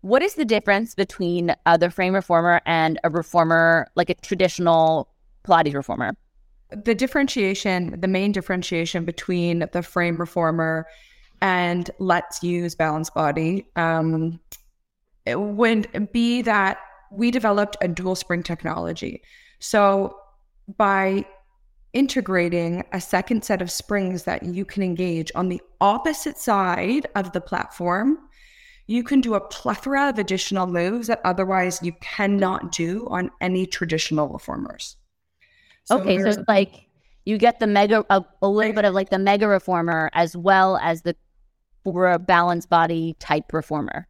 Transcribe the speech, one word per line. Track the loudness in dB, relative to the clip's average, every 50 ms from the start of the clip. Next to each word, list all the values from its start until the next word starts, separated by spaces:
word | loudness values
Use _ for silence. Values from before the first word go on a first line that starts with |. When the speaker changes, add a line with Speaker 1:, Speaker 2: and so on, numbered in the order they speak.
Speaker 1:
What | 0 4 4 4
is | 4 2 0
the | -2 0
difference | 2 2 0 4 2 2 2 2 -4 -2
between, | -4 -4 -4 -2 -4 -2 0 0 0 0 0 -2 _ _
uh, | 4 6
the | 6 4 2
frame | 0 0 0 2 0
reformer | 0 0 2 2 4 4 4 2 2 _ 2
and | 0 2 2 2 0 0 -2
a | -2
reformer, | 0 -2 -4 0 2 2 4 4 4 4 6 6 4 4 2 -2 _
like | -2 0 0
a | -2
traditional | _ -4 -6 0 0 0 0 0 0 2 4 4 6 4 4 2 0 -2 _ _ _ _ _ _ _ _
Pilates | 4 4 4 4 2 0
reformer? | -4 -6 -6 -6 -4 -4 -6 -6 _ _ _ _ _ _ _ _ _ _ _
Speaker 2:
The | -16 -8 -2 -2 0
differentiation, | 0 0 0 0 0 0 0 0 -2 0 0 -2 -2 -2 -2 -2 0 -2 -4 -6 -4
the | -2 0
main | 0 0 0 0
differentiation | -2 -2 -4 -4 -4 -4 -4 -4 -2 -2 -2 -2 -4 -4 -4
between | -4 -6 -8 -6 -4 -2 0 0 0 0 0 -2 -2 -4
the | -6
frame | -6 -4 -2 -2 0 0 -2 -4
reformer | -6 -4 -2 -2 0 0 0 0 0 -2 -2 -4 -6 -8 -16 -20 -20 _ _ _ -20 _ _ _
and | 0 0 2 2 0 0 -2 -2 -4 -6 -8 -6
Let's | -2 0 0 0 0 -6 -12 -6 -4
Use | -2 -2 -2 -2 -4 -2
Balance | -2 -2 0 0 -2 -4 -4
Body, | _ 0 0 0 0 0 0 0 -2 -2 -6 _ _
um, | -2 -2 0 0 0 0 0 0 0 -2 -4 -6 -8 _ _ -20 -20 _ _ _ _ _ _ _ _ _ _ _ _ _
it | -6 -4 -4
would | -4 -4 0 2 2 2 2 2 -2 -2 -4 -6 -6 -2 0
be | 0 0 2 0 0 0
that | 0 2 2 2 0 -2 -4 -10 -20 -20 -20 -20 _
we | -6 -2 0 0
developed | 0 2 0 2 2 2 0 -2 -2 -4
a | -4 -4
dual | -4 -4 -4 -4 -4
spring | -6 -4 -4 -4 -4 -4
technology. | -6 -8 -6 -6 -6 -6 -4 -6 -6 -6 -6 -8 -10 -10 -12 _ _ -20 -20 _ _ _ _
So | -8 0 2 4 4 4 4 2 0 -4 -8 -12 -20 _ _ _ _ _ _ _ _ -20 -2 _
by | 2 2 2 2 2 0 0 -2 -4 -6 -16 _ _ _ _ _ _ _ _ _ -20 _ _
integrating | 0 0 0 0 -2 -2 0 0 0 2 2 0 -2 -2 -2 -4 -4 -6 -8 -8
a | -10
second | -6 -2 -2 -2 0 0 -2 -2 0
set | -2 -4 -2 -2
of | -6
springs | -8 -10 -6 -4 -2 -2 -2 -2 -4 -6 -4
that | -4 -6 -4 -6
you | -8 -6 -6 -8
can | -6 -4 -4 -2
engage | -2 -2 -2 -2 -2 -2 -4 -6 -6 -4
on | -4 -2 -2
the | -4 -6 -10 _ -4 _
opposite | 2 2 2 2 0 -2 -4 -2 -6 -8 -8 -6
side | -2 0 0 2 2 0 -2 -2 -2 -2 -2 -2 -2 -4 -4
of | -6 -6 -4
the | -6 -8
platform, | -6 -4 -6 -6 -6 -6 -8 -6 -2 -2 0 0 2 0 0 0 -4 -20 _ _ -20 -20 _ _ -20 -20 -20 -20 _ -4
you | -2 -2 -2
can | 2 2 2
do | 2 2 0
a | -2
plethora | -2 -4 -16 -8 -6 -6 -6 -4 -4 -2 0 0 0 0
of | 0 -2
additional | -2 -2 -2 -4 -2 -4 -2 -2 -2
moves | -2 0 -2 -2 0 -2 -4 -2 -2
that | -4 -2 0
otherwise | -2 0 0 0 0 0 0 0 0 -2 -4 -6
you | -8 -8 _
cannot | -14 -12 -4 -2 0 0 2 2 2 0 -2 -4 -6 -6
do | -4 -4 -4 -4 -4 -6 -6 -6
on | -6 -4 -6 -6 -6 -6
any | -4 -2 0 0 -2
traditional | -2 -4 -6 -4 -2 -2 -2 -2 -2 0 -2 -2 -2
reformers. | -4 -12 -10 -10 -8 -8 -8 -10 -12 -14 -16 -16 -18 _ _ _ _ _ _ _ _ _ _ _ _ _ _ _ _ _ _
So | 0 0 0
Speaker 1:
Okay, | 2 2 2 2
so | 2
Speaker 2:
there's | 2 0 0
Speaker 1:
it's | 0 2
like | 4 4 2 0 -4 -20 _ _ _ _ _ _ _ _ _
you | -4 0 4
get | 4 4 4 4
the | 0 2
mega, | 4 4 4 4 4 2 4 4
a, | 2 2 2 _ _ _
a | 0 2
little | 2 2 2 2
bit | 0 2 2
of, | 2 2
like, | 2 0 0
the | 0 0
mega | 2 2 2 4 4
reformer | 2 2 2 2 0 -2 0 0 0 0 -2 -2 -2 0
as | 0 0 0 -2 -2
well | 2 4 6 6 6 4 2 0
as | 0 -2 -4 -2
the | _ -6 -6 _ _ _ _ _ _ _ _ _ _ _ _ _ _
for | -6 0 2 4 4
a | 4 2
balance | 2 4 4 4 4 4 0 -2 -2
body | _ 2 2 4 2 0 -2 -4 -6 -8 _
type | -4 -2 -2 -2 -2 -4
reformer. | -6 -6 -4 -4 -6 -6 -6 -6 -8 -12 -14 _